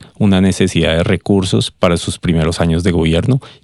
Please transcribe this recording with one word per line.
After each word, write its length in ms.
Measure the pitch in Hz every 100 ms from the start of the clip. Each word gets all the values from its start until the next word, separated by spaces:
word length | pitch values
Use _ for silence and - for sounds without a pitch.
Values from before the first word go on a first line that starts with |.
| - -
una 240 | 104 92
necesidad 540 | 95 - 95 85 80 82
de 80 |
recursos 680 | - 90 - 98 92 110 -
para 260 | - 92 85
sus 220 | - -
primeros 400 | 90 82 80 -
años 220 | 82 82
de 80 | 90
gobierno, 500 | 85 82 80 107 131 - -